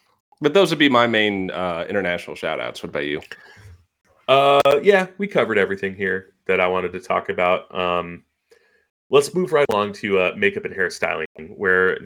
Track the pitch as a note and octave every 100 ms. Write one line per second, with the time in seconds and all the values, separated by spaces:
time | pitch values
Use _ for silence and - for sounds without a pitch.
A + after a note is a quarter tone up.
0 | _ _ _ - D3 F#3+ F3 D#3 C#3+ A#2+
1 | A#2+ A2 G#2 G2 F#2 F2 F#2 E2+ E2+ G2+
2 | F2+ F2 - D2 D#2+ C#2+ A#1+ - E2+ D2
3 | D2 D2 - - - - - - _ _
4 | _ _ - C3+ C#3 C#3+ C#3 C#3+ F#3 G3
5 | F#3 - G3+ D#3 A2+ G#2 F#2 G2 G2 F#2
6 | F#2+ F#2+ - _ - F#2 F2+ F#2 F2+ F2+
7 | - F#2 - F#2 F2+ F2 - F#2 F2+ F2
8 | F2 F2 _ _ _ _ _ _ _ _
9 | - G#3+ G#3+ F3 F3+ D3+ C#3 G#2 G#2 G2+
10 | G#2 F#2+ F2+ G2+ G2+ G2+ F#2 F#2 F2+ -
11 | E2 E2 D#2+ - D#2+ - F#2+ F#2 F#2 -